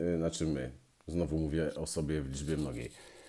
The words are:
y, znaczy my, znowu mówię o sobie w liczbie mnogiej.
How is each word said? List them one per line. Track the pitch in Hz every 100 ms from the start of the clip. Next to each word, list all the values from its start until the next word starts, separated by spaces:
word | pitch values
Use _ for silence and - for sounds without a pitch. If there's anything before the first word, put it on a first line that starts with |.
| 85
y, | 82
znaczy | 82 - 80
my, | 71 64 65 - _ -
znowu | 85 78 78
mówię | 78 78 78
o | - 80
sobie | - 73 78
w | 69
liczbie | 67 71 76
mnogiej. | 71 60 58 - - -